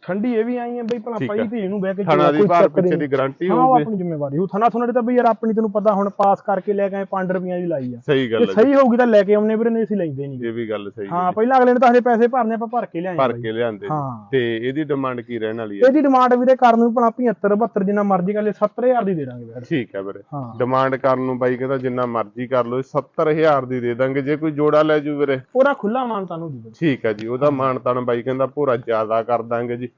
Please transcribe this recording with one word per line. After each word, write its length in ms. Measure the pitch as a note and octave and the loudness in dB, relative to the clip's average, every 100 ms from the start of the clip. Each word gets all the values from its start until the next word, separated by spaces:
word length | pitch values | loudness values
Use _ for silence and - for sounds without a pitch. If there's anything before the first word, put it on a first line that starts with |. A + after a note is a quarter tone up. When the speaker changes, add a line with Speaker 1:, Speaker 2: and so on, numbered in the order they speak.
Speaker 1:
ਠੰਡੀ 300 | - F#3+ A#3+ | -6 -4 -2
ਇਹ 120 | A#3 | 0
ਵੀ 120 | A#3 B3 | -2 -4
ਆਈ 220 | A#3+ A#3+ | -6 -8
ਆ 40 | |
ਬਈ, 160 | A#3 A#3+ | -6 -6
ਭਲਾ 180 | A3 A#3 | -6 -6
Speaker 2:
ਠੀਕ 120 | A3+ | -4
Speaker 1:
ਪਈ 80 | G#3 | -4
Speaker 2:
ਆ। 60 | |
Speaker 1:
ਤੇ 140 | A#3 A#3 | -4 -4
ਇਹਨੂੰ 220 | F#3+ G#3 | -4 -4
ਬਹਿ 140 | F#3+ | -4
ਕੇ 100 | F#3+ | -4
Speaker 2:
ਥਣਾ 260 | G3 D3+ D3+ | 0 2 4
ਦੀ 60 | D3 | 4
Speaker 1:
ਕੋਈ 80 | G3+ | 4
Speaker 2:
ਭਾਰ 160 | E3+ | 6
Speaker 1:
ਚੱਕਰ 120 | D#3+ | 4
Speaker 2:
ਪਿੱਛੇ 140 | D3+ F3+ | 4 0
Speaker 1:
ਨਹੀਂ। 200 | E3 D3+ | 0 0
Speaker 2:
ਦੀ 40 | |
ਗਾਰੰਟੀ 360 | C3 C3+ C3+ - | 0 -2 -2 -2
Speaker 1:
ਹਾਂ, 80 | G#3+ | 2
ਉਹ 60 | |
Speaker 2:
ਹੋਊਗੀ। 200 | B3+ B3+ | 4 4
Speaker 1:
ਆਪਣੀ 140 | A#3 G#3 | 2 -4
ਜ਼ਿੰਮੇਵਾਰੀ। 420 | F3 D#3 C#3+ C#3+ | -4 -4 -4 -2
ਉਹ 80 | F#3 | -2
ਥਣਾ 220 | G3 A#3 | 0 0
ਥੁਣਾ 180 | A3+ A#3+ | 0 -2
ਦੀ 60 | |
ਤਾਂ 100 | B3 | 0
ਬਈ 120 | A3+ | 0
ਯਾਰ 100 | B3 | 2
ਆਪਣੀ, 280 | A#3 G#3+ A3+ | 2 0 -2
ਤੈਨੂੰ 160 | A3 A3 | 0 0
ਪਤਾ 200 | G3+ G3+ | 0 0
ਹੁਣ 160 | G3 G3+ | 0 -2
ਪਾਸ 320 | G3 G3+ G3 | 0 2 2
ਕਰਕੇ 320 | - G3 F#3 | 0 -4 -2
ਲੈ 160 | G3 G3 | -2 -2
ਕੇ 80 | G3 | -4
ਆਏ, 80 | F#3+ | -6
ਪੰਜ 200 | G3 F#3 | -4 -2
ਰੁਪਈਆਂ 260 | F#3 F3+ F3+ | -4 -4 -4
ਦੀ 80 | F3+ | -4
ਲਾਈ 280 | D#3 B2+ | -4 -6
ਆ। 60 | A#2+ B2 | -10 0
Speaker 2:
ਸਹੀ 260 | C#3 B2+ | 0 2
ਗੱਲ 120 | A2 | 2
Speaker 1:
ਜੇ 80 | A2+ | 2
Speaker 2:
ਆ 20 | |
ਜੀ। 80 | G2 | 4
Speaker 1:
ਸਹੀ 120 | B3+ | 4
ਹੋਊਗੀ 220 | C#4 C4 A#3 | 6 4 4
ਤਾਂ 100 | B3 | 4
ਲੈ 160 | G#3 | 4
ਕੇ 120 | F#3+ | 4
ਆਉਨੇ 220 | G#3 G#3+ A3 | 2 2 0
ਵੀਰੇ, 140 | A3+ | 0
ਨਹੀਂ 140 | A3+ | 0
ਅਸੀਂ 120 | A3+ G#3 | -2 -2
ਲੈਂਦੇ 300 | E3+ C3+ C#3 | -4 -6 -8
ਨਹੀਂ। 140 | C3 | -6
Speaker 2:
ਇਹ 80 | A#2+ | -6
ਵੀ 160 | A2+ A2+ | -6 -4
ਗੱਲ 200 | G#2+ G2+ G2 | -6 -8 -10
ਸਹੀ 100 | G2+ | -6
Speaker 1:
ਹਾਂ, 180 | F3 | -2
Speaker 2:
ਹੈ। 60 | F3+ | -2
Speaker 1:
ਪਹਿਲਾਂ 280 | F#3 A#3 C4 | 0 2 4
ਅਗਲੇ 140 | B3 | 4
ਨੇ 60 | B3 | 6
ਤਾਂ 120 | B3 | 6
ਹਜੇ 100 | A#3+ | 4
ਪੈਸੇ 280 | A#3+ A#3 A#3 | 4 2 2
ਭਰਨੇ, 260 | B3+ A3+ | 2 -2
ਆਪਾਂ 140 | A3+ A3+ | -2 -4
ਭਰ 180 | A#3+ G#3 | -6 -6
ਕੇ 140 | E3 | -6
ਲਿਆਏ 160 | F3+ F3 | -6 0
Speaker 2:
ਭਰ 160 | B2+ | 0
Speaker 1:
ਬਾਈ। 100 | A#2+ | 0
Speaker 2:
ਕੇ 100 | A2+ | -4
ਲਿਆਂਦੇ। 360 | A2 A#2+ G#2 G2 | -2 -2 -4 -6
Speaker 1:
ਹਾਂ। 380 | D3+ C#3 A#2+ G#2 | -4 -6 -10 -4
Speaker 2:
ਤੇ 260 | C3 A#2+ A2+ | -2 0 -2
ਇਹਦੀ 280 | B2 C3+ | -4 -4
ਡਿਮਾਂਡ 360 | D#3 C#3+ C3+ B2 | -4 -4 -4 -6
ਕੀ 180 | A#2 A#2+ | -8 -6
ਰਹਿਣ 200 | A2 A2+ | -4 -6
ਵਾਲੀ 220 | A2 G2+ | -8 2
ਹੈ? 80 | B3+ | 4
Speaker 1:
ਇਹਦੀ 120 | C4+ | 4
ਡਿਮਾਂਡ 340 | C#4+ C4 B3+ | 4 4 4
ਵੀਰੇ 220 | B3 B3+ C4 | 4 4 4
ਕਰਨ 220 | B3 A3+ | 6 4
ਨੂੰ 160 | A#3 | 4
ਭਲਾ 160 | A#3 A#3 | 2 0
ਪਝੱਤਰ, 440 | A3+ B3 G#3 G3+ | 0 -2 0 0
ਬਹੱਤਰ 300 | G#3 A3+ - | 2 0 0
ਜਿੰਨਾ 180 | F#3+ G3+ | 0 0
ਮਰਜ਼ੀ 300 | G3+ F#3+ F3+ | 2 0 0
ਕਰ 100 | G#3 | -2
ਲਏ, 100 | G#3 | -2
ਸੱਤਰ 320 | G3 G#3 - | -2 -4 0
ਹਜ਼ਾਰ 200 | A#3+ B3 | 0 2
ਦੀ 100 | G3 | 0
ਦੇ 100 | F3 | -4
ਦਾਂਗੇ 200 | C3+ B2 | -6 -10
ਵੀਰੇ। 160 | A#2 A#2 | -14 -16
Speaker 2:
ਠੀਕ 360 | A#2+ D#3+ A2+ G2 | -4 -4 -2 -6
ਆ 40 | |
ਵੀਰੇ। 220 | G2 G2 - | -8 -10 -12
Speaker 1:
ਹਾਂ। 240 | D3 B2 A2+ | -12 -10 -4
Speaker 2:
ਡਿਮਾਂਡ 380 | B2 C3 C3 C3 | 0 2 2 2
ਕਰਨ 240 | C3+ C3 | 0 0
ਨੂੰ 180 | C3 B2+ | 0 0
ਬਾਈ 180 | B2+ B2 | 0 0
ਕਹਿੰਦਾ 200 | C3 C3+ | -2 -2
ਜਿੰਨਾ 300 | B2+ B2 B2 | -2 -2 -2
ਮਰਜ਼ੀ 400 | A#2 G#2 G#2+ B2 | -2 -4 -6 -2
ਕਰ 200 | B2+ A#2+ | 0 0
ਲਓ, 140 | B2 | -2
ਸੱਤਰ 480 | C3 D3+ C#3 - D#3 | -4 -4 -6 -2 0
ਹਜ਼ਾਰ 360 | D#3 D#3 C#3 | 2 2 2
ਦੀ 160 | B2+ B2+ | 0 -4
ਦੇ 140 | A#2+ | -4
ਦਾਂਗੇ। 280 | A#2 C3 C3+ | -2 -2 -2
ਜੇ 140 | C3+ D3 | -2 -2
ਕੋਈ 160 | D#3 | -2
ਜੋੜਾ 300 | C#3+ D3+ D3+ | 0 2 4
ਲੈ 160 | D#3 D3+ | 4 2
ਜੂ 200 | D3 D3 | 0 -2
ਵੀਰੇ? 220 | C#3 C3+ B2+ B3 | 0 -2 -2 2
Speaker 1:
ਉਹਦਾ 180 | C4+ | 2
ਖੁੱਲਾ 300 | C#4 G3+ A#3+ | 2 -2 -4
ਮਾਨ 220 | B3+ A3 F#3 | -4 -6 -6
ਤਾਨੂੰ 260 | E3+ E3 | -10 -10
ਜੀ। 200 | C3 A2+ A2 | -12 -16 -4
Speaker 2:
ਠੀਕ 260 | D#3+ B2 A2+ | -2 0 -2
ਆ 60 | |
ਜੀ, 140 | G#2 A2 | -2 -4
ਉਹਦਾ 200 | B2 C#3+ | 0 0
Speaker 1:
ਹਾਂ। 60 | |
Speaker 2:
ਮਾਨ 260 | C#3 C3 B2+ | 2 0 -2
ਤਾਨ 220 | B2+ B2+ | -2 -2
ਬਾਈ 220 | B2 A#2+ | 0 -2
ਕਹਿੰਦਾ 240 | A#2+ C3 C3 | -2 -2 -2
ਪੂਰਾ 300 | C3 C#3+ A#2+ | -2 0 0
ਜ਼ਿਆਦਾ 460 | A#2+ A2 G#2+ A2+ | 0 -2 0 0
ਕਰ 200 | A2+ A#2+ | 0 -2
ਦਾਂਗੇ 340 | A2+ A#2 A#2+ A#2+ | -2 -4 -4 -6
ਜੀ। 120 | B2 | -8